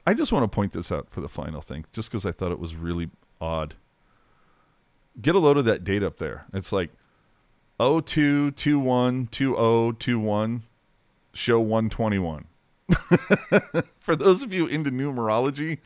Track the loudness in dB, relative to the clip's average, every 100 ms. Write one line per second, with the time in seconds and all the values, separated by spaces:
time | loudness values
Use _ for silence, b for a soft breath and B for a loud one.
0 | 0 0 0 0 0 0 -2 -4 -6 -6
1 | -8 -10 -10 -10 -10 -10 -12 -14 -12 -12
2 | -8 -6 -6 -4 -6 -4 -8 -8 -6 -4
3 | -6 -10 _ -12 -6 -6 -6 -12 _ _
4 | _ _ _ _ _ _ _ _ _ _
5 | _ -4 2 4 6 6 4 0 0 -2
6 | -2 -4 -8 -10 -10 -10 -4 -4 -4 -8
7 | _ _ _ _ _ _ _ 0 2 2
8 | 0 2 2 2 0 -2 0 2 2 2
9 | 2 0 -4 -2 -2 2 2 4 2 -2
10 | -2 -2 0 -2 -2 -6 -10 _ _ _
11 | _ _ _ -6 2 2 4 0 0 -2
12 | 0 0 -2 -6 -14 _ _ _ 0 0
13 | 4 2 4 -2 2 0 2 -4 -6 _
14 | -2 2 4 4 0 -2 -2 -2 -2 -2
15 | -4 -2 0 2 0 -2 -6 -6